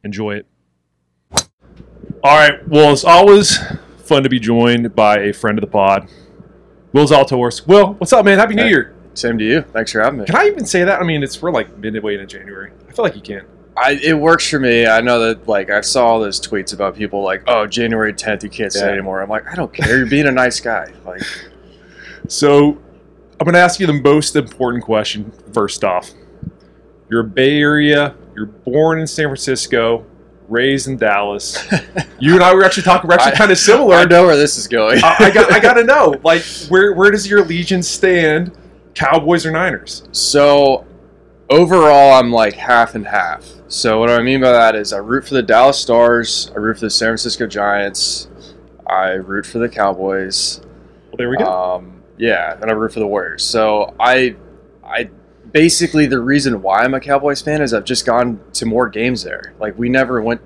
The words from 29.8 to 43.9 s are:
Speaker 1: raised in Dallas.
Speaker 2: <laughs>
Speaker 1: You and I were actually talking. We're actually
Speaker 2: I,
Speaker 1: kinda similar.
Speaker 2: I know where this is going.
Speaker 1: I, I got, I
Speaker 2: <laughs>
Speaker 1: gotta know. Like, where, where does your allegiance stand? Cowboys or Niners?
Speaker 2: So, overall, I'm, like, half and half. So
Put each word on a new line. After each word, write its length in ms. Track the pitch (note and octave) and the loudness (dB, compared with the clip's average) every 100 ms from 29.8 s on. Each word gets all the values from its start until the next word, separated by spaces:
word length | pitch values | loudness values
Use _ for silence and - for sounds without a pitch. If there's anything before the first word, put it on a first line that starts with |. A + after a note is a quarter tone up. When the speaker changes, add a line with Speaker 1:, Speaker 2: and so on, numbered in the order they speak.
| A2+ A#2 - _ _ _ _ | 0 -4 -8 _ _ _ _
Speaker 1:
raised 400 | A#2 C3 C#3 C3 | -4 -2 -4 -6
in 80 | C3 | -6
Dallas. 640 | A2 G2+ G#2 G2+ - - - | -2 -2 -4 -8 -10 -12 -6
Speaker 2:
<laughs> 480 | F#3 - F3+ - - | -6 -6 -12 -12 -2
Speaker 1:
You 140 | C#3 | 2
and 100 | F#3 | 4
I 120 | F#3 | 6
were 100 | F#3 | 6
actually 200 | F#3+ F#3+ | 4 2
talking. 240 | F#3 F3+ E3+ | 0 0 2
We're 80 | F3 | 2
actually 160 | C#3 | 4
Speaker 2:
I, 40 | C#3 | 2
Speaker 1:
kinda 200 | G#3 F3+ | 2 4
similar. 400 | - A#3+ B3 F3 | 4 4 6 4
Speaker 2:
I 100 | F3 | 6
know 180 | F3 | 6
where 140 | F3+ D3 | 6 4
this 180 | D3 - | 2 -2
is 100 | - | -4
going. 380 | A#2 A2 A#2+ | 0 2 4
Speaker 1:
I, 120 | E3 - | 2 4
I 120 | G#3+ | 4
got, 220 | G#3 - | 4 4
I 80 | G#3 | 4
Speaker 2:
<laughs> 0 | |
Speaker 1:
gotta 240 | A3+ B3 | 4 4
know. 340 | A#3 D4 G3+ C#3 | 4 4 2 0
Like, 180 | E3 E3+ - - D3 | 0 0 -2 -16 0
where, 240 | F#3 G3+ | 2 2
where 160 | F3 G3+ | 4 2
does 180 | G#3 G3 | 2 0
your 120 | G#3 | 0
allegiance 460 | E3+ E3+ F3 F#3 E3+ | 0 -4 -2 -4 -4
stand? 720 | - F#3 F3+ D#3+ D#3 F3 - - _ _ | -2 0 2 2 0 -4 -12 -20 _ _
Cowboys 500 | - C#3 D#3+ D3 E3+ | -4 0 0 0 -2
or 60 | D#3+ | -2
Niners? 580 | D#3+ F3+ A2 - - - | -4 -4 -6 -14 -20 -12
Speaker 2:
So, 720 | - - D3 C#3+ C#3+ C#3 C3 - - _ _ _ _ _ | -8 -4 2 2 4 2 -2 -8 -20 _ _ _ _ _
overall, 640 | D3+ E3+ F3+ D3+ C#3+ C#3 | 2 4 6 6 8 8
I'm, 180 | C3 A#2+ | 6 4
like, 220 | A#2 G#2+ | 2 0
half 400 | - - A#2+ A#2 | -2 0 2 2
and 120 | A2+ G2+ | -4 -6
half. 380 | G#2 F2 D#2 - - _ | -4 -4 -8 -16 -20 _
So 300 | - A#2+ | -6 -2